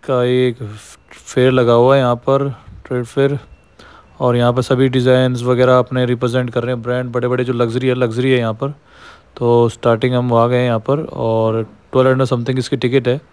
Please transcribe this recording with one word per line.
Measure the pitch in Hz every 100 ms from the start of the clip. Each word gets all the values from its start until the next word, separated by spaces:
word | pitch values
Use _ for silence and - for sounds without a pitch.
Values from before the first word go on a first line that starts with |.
का | - 131
एक | 123 127 127 120 104 104 - - _ - -
fair | - 127
लगा | 131 120
हुआ | 117 123
है | 135
यहाँ | 123 120
पर, | - 135 139 123 - - -
trade | 123
fair। | 117 - 139 143 - - _ _ - - _ -
और | 127 120
यहाँ | 120
पर | 123
सभी | 120 127 135
designs | 127 123 127 127 123
वगैरह | 120 123 127 127
अपने | 123 127 123
represent | 120 123 123 123
कर | 120
रहे | 117
हैं, | 123
brand | 113 123 127
बड़े-बड़े | 120 120 123
जो | 123
luxury | 117 117 117 127
है, |
luxury | 127 123 113 131
है | 127
यहाँ | 117
पर। | 110 139 143 _ - - - _ -
तो | 120 120 117
starting | - 120 113 127
हम | 127 123
आ | 117 120
गए | 123
हैं | 123
यहाँ | 113
पर | 107 143 -
और | - 117 113 113 113 110 - _
twelve | 131 131
hundred | 131 127
something | 120 120 131
इसकी | 117 127
ticket | 123 131 123
है | 135 _